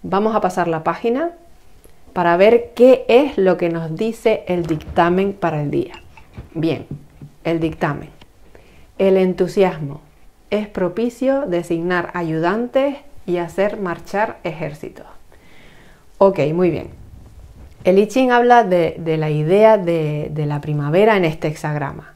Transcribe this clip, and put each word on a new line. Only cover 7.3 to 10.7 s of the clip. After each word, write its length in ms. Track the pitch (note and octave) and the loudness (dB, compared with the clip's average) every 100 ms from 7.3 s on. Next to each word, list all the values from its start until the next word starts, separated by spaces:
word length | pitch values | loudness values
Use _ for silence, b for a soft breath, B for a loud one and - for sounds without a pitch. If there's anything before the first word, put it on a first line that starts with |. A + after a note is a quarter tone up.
| - | -10
el 160 | D#3+ E3 | -6 -2
dictamen. 480 | D#3+ D#3+ E3+ C#3+ - - - _ b b b b b _ | -4 -4 -6 -6 -12 -20 -20 _ b b b b b _
El 180 | G3 F#3+ | 2 4
entusiasmo. 840 | F#3 F3+ F3+ G#3 F#3 D#3+ C#3+ C#3+ - _ - _ _ | 2 0 -2 0 0 0 -10 -12 -20 _ -20 _ _
Es 160 | G#3 | -6
propicio 760 | G#3 | -4